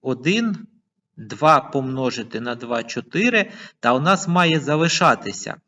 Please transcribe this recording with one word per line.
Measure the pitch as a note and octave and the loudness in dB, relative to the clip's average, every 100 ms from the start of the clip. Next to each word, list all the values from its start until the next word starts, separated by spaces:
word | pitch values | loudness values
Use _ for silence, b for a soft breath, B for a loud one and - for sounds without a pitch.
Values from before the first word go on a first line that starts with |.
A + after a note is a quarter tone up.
один, | C3 B2+ C3 G#3 A#3 F#3+ - _ _ _ _ - | -6 -4 0 0 0 -4 -10 _ _ _ _ -20
два | E3 - D3+ D3+ | -14 0 4 4
помножити | - C#3 C3 C3 C3 A#2 A#2 A2+ | 4 -4 -4 -2 -2 -4 -8 -8
на | A#2+ | -8
два | A#2+ A#2+ A#2 | -8 -4 -6
чотири, | A2+ - - E3 A#3 A#3 F#3+ B B B | -4 -10 -6 -2 0 0 -2 B B B
та | A#2+ | 2
у | B2+ | 2
нас | D#3 F#3+ - | 4 2 2
має | F3 E3+ D#3+ | 2 4 2
залишатися | C3+ D3+ E3 - E3+ A#2 - - - - | 0 0 2 4 4 2 -2 -10 -12 -12